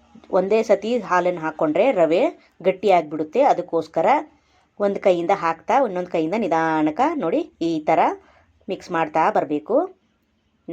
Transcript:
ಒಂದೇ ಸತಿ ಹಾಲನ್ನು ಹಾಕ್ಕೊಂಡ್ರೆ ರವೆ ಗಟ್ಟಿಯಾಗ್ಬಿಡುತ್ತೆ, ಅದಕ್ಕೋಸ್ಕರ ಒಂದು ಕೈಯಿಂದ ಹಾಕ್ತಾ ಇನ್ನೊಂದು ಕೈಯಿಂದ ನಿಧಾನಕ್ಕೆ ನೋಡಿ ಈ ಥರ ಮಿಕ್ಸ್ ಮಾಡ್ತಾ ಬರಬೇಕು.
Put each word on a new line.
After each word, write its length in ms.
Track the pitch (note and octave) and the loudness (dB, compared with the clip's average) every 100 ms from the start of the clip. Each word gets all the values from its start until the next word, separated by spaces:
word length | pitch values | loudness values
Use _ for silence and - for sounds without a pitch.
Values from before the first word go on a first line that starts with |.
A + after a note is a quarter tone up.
| _ - - F#3+ | _ -20 -2 -2
ಒಂದೇ 220 | F#3+ A3 A3+ | 2 0 0
ಸತಿ 240 | G3+ G#3+ B3 F3+ | -4 -2 -4 0
ಹಾಲನ್ನು 320 | F3+ F3 F3 D#3+ | 0 0 -2 -6
ಹಾಕ್ಕೊಂಡ್ರೆ 400 | - D#3+ D#3 B3 G3+ | -2 -2 2 2 2
ರವೆ 220 | D#3+ E3+ D4+ - _ _ F3+ | 2 2 0 -4 _ _ -4
ಗಟ್ಟಿಯಾಗ್ಬಿಡುತ್ತೆ, 760 | F#3 G#3 F3 D#3 D3+ D#3 A#3 C4+ | -2 2 2 0 -6 -4 0 2
ಅದಕ್ಕೋಸ್ಕರ 560 | F3 F3 E3 D#3 - F3+ C#4+ D4+ _ _ _ _ _ G3+ | 2 -2 -6 -4 -2 2 0 -2 _ _ _ _ _ -4
ಒಂದು 160 | G3 G3+ | 0 0
ಕೈಯಿಂದ 300 | F3 E3+ F#3+ | 0 0 0
ಹಾಕ್ತಾ 340 | E3 E3 - A#3+ B3 | 0 -4 0 0 2
ಇನ್ನೊಂದು 240 | F3+ F3+ F3 | -2 -4 -2
ಕೈಯಿಂದ 240 | D#3+ G#3 F#3+ | -2 -2 0
ನಿಧಾನಕ್ಕೆ 640 | D#3+ D#3+ D#3 D#3 D3+ D#4 D#4 E3 | 0 2 2 0 0 -2 0 -2
ನೋಡಿ 180 | B3+ F4 _ E3 | -2 -4 _ -4
ಈ 20 | D#3+ D#3 | -2 2
ಥರ 80 | D#3+ A#3+ G4 _ _ _ _ - | 2 2 -2 _ _ _ _ -10
ಮಿಕ್ಸ್ 180 | F#3 - E3+ | -10 -4 -4
ಮಾಡ್ತಾ 280 | D#3 D#3+ F3 G#3 | -2 2 2 0
ಬರಬೇಕು. 400 | D3+ D3 - B3 F#4+ - _ _ _ _ _ _ - | -2 -4 0 0 0 -8 _ _ _ _ _ _ -8